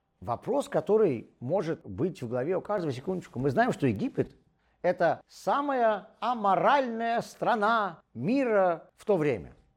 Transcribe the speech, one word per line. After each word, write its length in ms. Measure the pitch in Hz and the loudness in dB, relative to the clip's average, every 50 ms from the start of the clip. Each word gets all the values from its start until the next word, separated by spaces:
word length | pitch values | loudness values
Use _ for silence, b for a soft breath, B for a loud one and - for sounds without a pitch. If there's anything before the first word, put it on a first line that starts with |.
| _ _ _ _ | _ _ _ _
Вопрос, 480 | - 90 117 113 - - - 285 269 - | -8 -6 -6 -4 -4 -2 -2 -2 -2 -2
который 640 | - 170 147 - 202 214 220 180 131 110 - - _ _ | -2 -2 0 2 4 4 4 2 2 -2 -6 -10 _ _
может 480 | 120 123 165 202 175 156 160 151 - | -6 -4 -2 -2 -2 -2 -4 -6 -8
быть 360 | - 98 92 147 185 156 - 131 | -10 -6 -4 -4 -4 -4 -6 -8
в 60 | 113 | -6
голове 280 | 117 123 123 156 190 | -4 -4 -2 -2 -4
у 40 | - | -4
каждого, 320 | - - 208 208 170 151 127 | -4 -4 -4 -4 -2 -4 -4
секундочку. 460 | 123 131 - 190 180 - - - 117 | -6 -6 -6 -6 -6 -8 -8 -6 -4
Мы 120 | 131 147 | -2 0
знаем, 220 | 127 175 233 247 - | 0 2 2 0 0
что 140 | - - | 0 0
Египет — 480 | 135 107 98 214 269 - - 127 - - _ _ _ _ _ _ _ _ _ - | 0 0 0 -4 -4 -4 -4 -4 -4 -8 _ _ _ _ _ _ _ _ _ -2
это 380 | 170 180 180 180 160 131 - - _ | -2 0 2 2 0 0 0 -4 _
самая 800 | - - - 190 208 269 285 285 269 254 233 220 214 196 185 - _ _ | -20 -8 -4 -2 0 0 0 0 0 2 2 2 2 0 -4 -12 _ _
аморальная 1000 | - 226 247 233 208 202 190 170 165 208 262 294 269 240 233 226 233 233 233 233 | -4 -4 -2 0 2 2 2 4 4 4 4 4 2 0 -4 -4 -4 -2 -2 -2
страна 800 | 170 - - - - 180 233 226 202 214 233 226 208 185 165 - _ _ - | -4 -6 -8 -4 -2 0 0 2 2 2 2 2 0 -2 -6 -10 _ _ -12
мира 760 | 113 120 147 247 285 269 240 220 202 190 180 170 160 - - _ | -6 -4 0 0 0 2 2 2 4 4 2 2 -2 -6 -14 _
в 80 | - - | -8 -2
то 120 | - 202 | 0 0
время. 380 | 175 151 151 123 98 76 62 - - _ _ _ | 2 2 2 0 -2 -4 -10 -18 -20 _ _ _